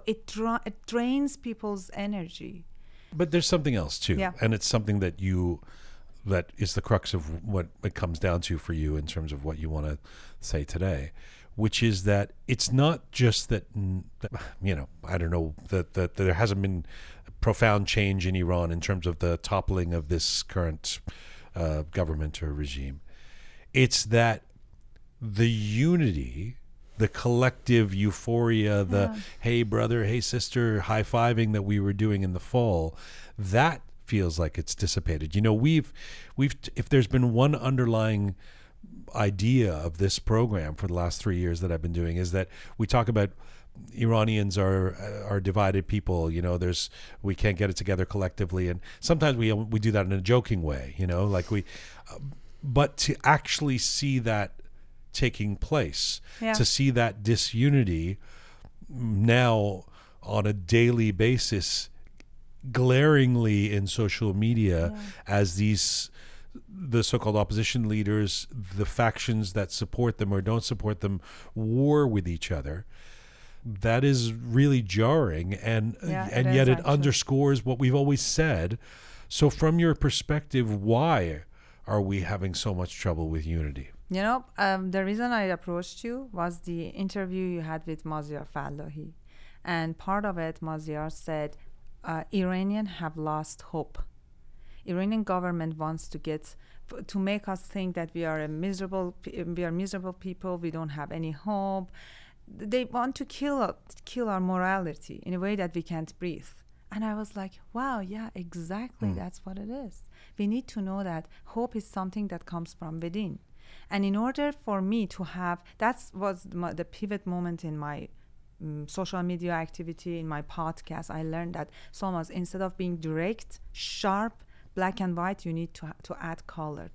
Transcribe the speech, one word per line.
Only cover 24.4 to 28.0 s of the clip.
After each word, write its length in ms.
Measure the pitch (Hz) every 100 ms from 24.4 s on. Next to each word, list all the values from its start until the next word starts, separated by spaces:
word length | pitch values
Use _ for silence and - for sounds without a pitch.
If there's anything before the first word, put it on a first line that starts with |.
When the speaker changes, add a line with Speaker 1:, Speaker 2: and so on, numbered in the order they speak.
| - - - - - - - -
Speaker 2:
the 300 | 113 101 117
unity, 1080 | 113 104 107 151 175 143 78 64 65 101 - - - - -
the 100 | 110
collective 840 | - 123 120 127 - - 120 104
euphoria, 880 | 95